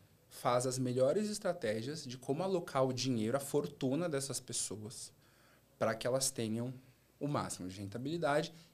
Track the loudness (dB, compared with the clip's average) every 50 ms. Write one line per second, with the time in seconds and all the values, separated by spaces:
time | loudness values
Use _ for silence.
0 | -20 -20 -20 -20 _ _ -20 -2 2 4 4 4 4 2 0 0 0 0 4 4
1 | 6 6 6 4 2 0 -4 -2 -2 -2 -2 0 0 0 0 0 -2 -4 -6 -8
2 | -8 -10 -10 -10 -2 -2 0 0 2 0 0 0 -2 0 2 2 4 4 2 0
3 | 0 0 2 2 2 2 2 0 0 2 2 0 0 0 -4 -2 0 2 2 2
4 | 0 0 0 -2 -2 -2 -4 -6 -6 -4 -4 -4 -2 -4 -4 -8 -8 -10 -10 -10
5 | -12 -14 -16 -20 -20 -20 -20 -20 -20 -20 -20 -20 _ _ _ 0 0 0 0 0
6 | 0 0 2 2 2 0 0 0 0 0 0 -2 -2 -4 -6 -10 -14 -20 -20 _
7 | _ _ _ _ -4 0 0 0 0 -2 -4 -6 -6 -8 -8 -8 -8 -8 -6 -6
8 | -4 -4 -2 0 2 4 4 4 2 0 -6 -14 -20 -20